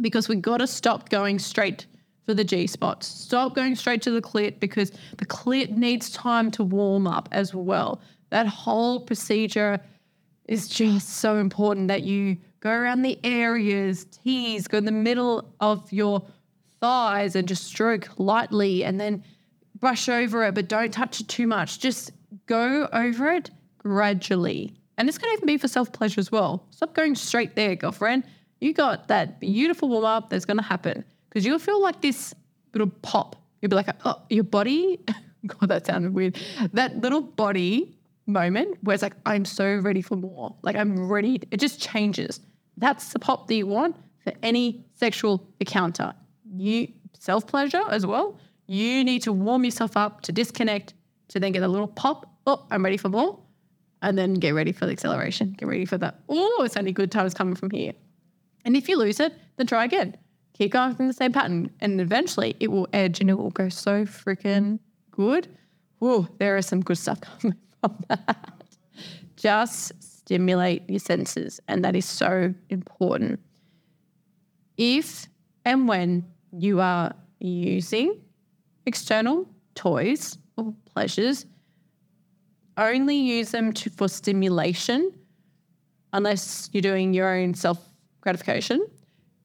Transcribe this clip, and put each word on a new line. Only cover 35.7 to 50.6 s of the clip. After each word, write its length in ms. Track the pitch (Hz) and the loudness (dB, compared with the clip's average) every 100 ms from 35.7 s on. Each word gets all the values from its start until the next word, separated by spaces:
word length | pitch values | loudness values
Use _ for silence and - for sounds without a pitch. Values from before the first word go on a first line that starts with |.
that 160 | 170 - | 2 0
sounded 260 | 185 175 | -2 0
weird. 240 | 190 185 - - 285 208 | 0 0 -2 -8 -4 -2
That 260 | 220 254 240 | 0 0 0
little 220 | 247 294 | 0 0
body 760 | 247 - 208 196 180 226 370 - _ _ - | -2 0 0 2 2 0 -2 -8 _ _ -2
moment 500 | 202 175 202 415 359 | 2 2 2 -2 -2
where 100 | 196 | 0
it's 100 | 202 | 0
like, 140 | 202 - | 0 -4
"I'm 220 | - 208 190 | -2 0 0
so 300 | - 196 202 | 0 0 2
ready 260 | 196 190 | 0 0
for 140 | 175 196 | -2 -4
more." 380 | 185 180 123 220 | -6 -10 -12 -8
Like, 160 | - 214 | -4 0
I'm 320 | 208 185 185 | 0 0 0
ready. 320 | 208 208 254 - | 0 2 0 -2
It 80 | 196 | -2
just 220 | 285 - | -2 -2
changes. 600 | - 220 208 - - - - _ _ - | -4 0 0 -2 -6 -8 -14 _ _ -2
That's 380 | 247 277 - | 0 0 -4
the 40 | 240 | -4
pop 300 | - 262 - | -2 -2 0
that 60 | |
you 120 | 220 196 | -2 0
want 300 | 208 339 - - _ | 0 0 -4 -12 _
for 160 | - - | -10 -4
any 420 | 226 240 240 233 - | 0 2 0 -4 -10
sexual 540 | - 233 - 214 196 - - | -2 -2 0 0 0 -2 -8
encounter. 540 | 196 202 170 170 - - _ _ 226 | -2 0 0 -2 -6 -8 _ _ -14
You, 340 | 185 196 226 247 - - - | -6 -2 0 -2 -8 -20 -10
self-pleasure 640 | - 302 302 277 277 339 415 | -2 0 0 0 0 0 0
as 160 | 208 | 0
well. 320 | 185 220 403 403 - _ - | 0 0 -2 -4 -20 _ -6
You 360 | 190 226 262 | -2 0 2
need 180 | 254 247 | 2 2
to 100 | 220 | 0
warm 320 | 196 202 254 | 0 2 2
yourself 320 | 247 226 226 214 | 2 0 -2 0
up 240 | 208 - | -2 -4
to 100 | - | -4
disconnect, 600 | 214 233 - | -2 -2 0